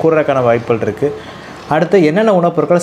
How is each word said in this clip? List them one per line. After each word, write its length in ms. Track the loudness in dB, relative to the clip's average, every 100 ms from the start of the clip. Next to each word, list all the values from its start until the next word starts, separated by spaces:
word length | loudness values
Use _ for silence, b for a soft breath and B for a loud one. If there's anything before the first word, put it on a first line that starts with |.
கூடுறதுக்கான 400 | 2 2 2 0
வாய்ப்புகள் 400 | 2 0 0 -2
இருக்கு. 320 | -2 -4 -4 -6 B B B B -4
அடுத்து 360 | -2 2 2
என்னென்ன 300 | 2 2 2
உணவுப் 200 | 2 2
பொருட்களை 280 | 0 0 0